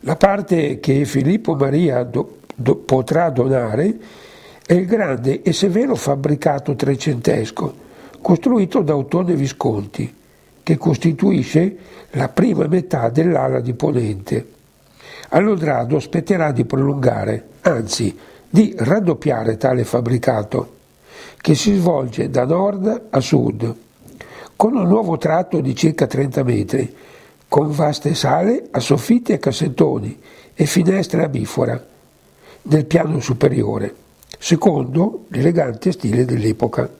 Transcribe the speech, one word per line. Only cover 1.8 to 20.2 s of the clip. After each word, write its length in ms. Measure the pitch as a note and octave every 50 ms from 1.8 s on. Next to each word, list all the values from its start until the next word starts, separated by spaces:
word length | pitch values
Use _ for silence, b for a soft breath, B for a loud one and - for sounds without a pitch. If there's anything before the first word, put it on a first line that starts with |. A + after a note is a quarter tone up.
| F3+ D#3 B2+ B2 B2
do-, 340 | A#2+ A#2 C#3 - - - - - _ -
do-, 220 | - A#2+ B2+ -
potrà 520 | - - - C3+ C3 B2+ - D#3 E3 F3 E3
donare 680 | C3+ B2 B2 C3+ C3+ B2+ A#2+ A2 G#2 A#2+ D#3 G3+ A3 - B B B B B B B B B B B B B
è 60 | B
il 140 | E3+ F3+ F#3
grande 560 | F3 A3 A3 G3+ D#3 C3+ A#2+ A#2+ C3+ C#3+ -
e 100 | - G3
severo 440 | D#3+ - F#3+ G3 E3+ G#3+ B3+ C#4 A#3+
fabbricato 800 | A#3 - C#3 C#3+ C#3 C3+ D3+ D3 - - D#3+ C#3+ C#3 - - C#3+
trecentesco, 1000 | A#2+ - C3+ C#3 A#2+ - D#3 C#3 A#2+ A#2+ - A#2 A#2 A2+ A2 - - - - - B B B B B B B B B
costruito 640 | - - F3 D#3+ - C4+ B3 A3+ G3 F3 - C4+ F#3
da 120 | D3 D#3
Ottone 400 | C#3+ C3 - - F3 F#3 F3 F3
Visconti, 800 | C#3+ C#3 C3+ - - - A#2+ A2+ G2+ G2+ - - - - - - _ b b b b b b b b _
che 140 | - D#3+
costituisce 1000 | C#3+ - E3+ D3+ - - E3+ D#3 C3+ - G3 F#3+ D#3 B2 - - D#3 E3+ G3 - B B B B B B B
la 180 | - C3 C3 -
prima 380 | - - F#3 B3+ F#3 - -
metà 420 | D3+ E3 F#3 E3 - - C3+ A#2 A#2
dell'ala 500 | A#2+ D3+ E3 F3+ E3 C#3 C3 C3+ C3 B2+
di 140 | A#2+ B2 B2
ponente. 760 | B2 - - - B2 A#2 G#2 G#2 G2 G2 - - A2+ A#2 - - _ _ _ _ _ _ B B B B B B B B B
All'Oldrado 680 | - D#3 G3 A3 G#3 F3+ D#3 D3+ C3+ A#2+ A#2+ A#2+ D3 D3+
spetterà 540 | - - - F3 - - G3+ F3+ D#3+ D3+ C#3
di 100 | A#2+ A#2+
prolungare, 840 | A#2 - C3+ C3+ C#3 C#3+ C#3 B2+ B2+ A#2 G#2 G2 G#2 A2 A2 - - - -
anzi 580 | - C#3+ C#3+ A#2 A2 G2+ - - A#2+ G2 - B B B B B B B
di 240 | - E3+ A3 - -
raddoppiare 800 | - A2+ A#2+ F#3 A3 G3+ E3+ D3+ - - D3+ B2+ A2+ A2 A2+ A2
tale 260 | A2 - C3 B2+ B2 A#2+
fabbricato, 960 | - - B2 A#2+ A#2 B2+ A#2+